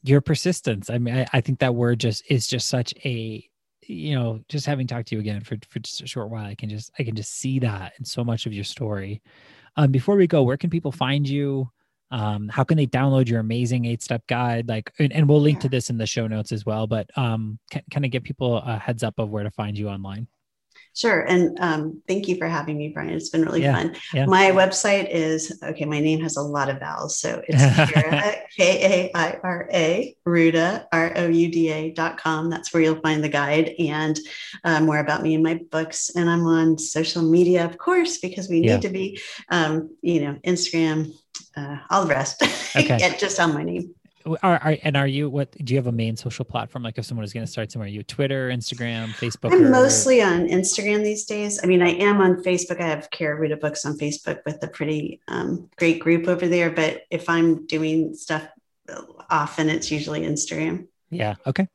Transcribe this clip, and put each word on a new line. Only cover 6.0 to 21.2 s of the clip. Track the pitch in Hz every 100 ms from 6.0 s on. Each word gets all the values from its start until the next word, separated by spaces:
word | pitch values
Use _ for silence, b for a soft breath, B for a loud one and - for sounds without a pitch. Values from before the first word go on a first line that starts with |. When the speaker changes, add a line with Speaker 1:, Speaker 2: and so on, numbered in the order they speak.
Speaker 1:
a | 123
short | 127 107
while, | 113 104
I | 104
can | 107
just, | 107 - -
I |
can | 120 107
just | 104 -
see | 131 131
that | 120 101 87 -
in | 120
so | -
much | 117 113 113
of |
your | 101
story. | 104 - 113 101 98 110 b b b b b -
Um, | 143
before | 131 156 202
we | 175
go, | 165
where | 123 139
can | 175
people | 165 143
find | - 127 143 139
you? | 143 143 135 127 _ _ _ _
Um, | 127 107 104 104
how | 143
can | 131 160
they | 139
download | 131 135 135 120
your | 117
amazing | 110 117 120 123 117
eight-step | 117 - 117 -
guide? | 120 123 117 117
Like, | 110 - -
and, | 147
and | 156 147
we'll | 151
link | 147 143
to | 135
Speaker 2:
Yeah. |
Speaker 1:
this | 127 -
in | 117
the | 110
show | - 113
notes | 110 107
as | 110 107
well, | 107 110
but, | 110 98 -
um, | 120 110 110 107 _
ca-, | 147 -
kinda | 147 135
give | 127
people | - 139 127 117
a | 131 113
heads | - 113
up | 117 -
of | 107
where | 107
to | 104
find | - 104 104
you | 104
online. | 98 98 98 120 _ _ _ _ b b -
Speaker 2:
Sure. | 240 175